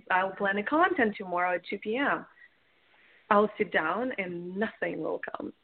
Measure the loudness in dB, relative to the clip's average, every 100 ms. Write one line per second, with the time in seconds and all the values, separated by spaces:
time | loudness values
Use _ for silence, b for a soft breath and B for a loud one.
0 | -2 0 0 0 0 0 0 2 4 4
1 | 0 0 -4 -2 0 0 -4 -8 -4 -2
2 | 0 -2 -6 b b _ _ _ _ _
3 | _ _ 4 6 6 2 0 2 2 0
4 | -2 -4 -6 -6 -6 -2 -2 -2 -6 -4
5 | -4 -4 -6 -8 -10 -4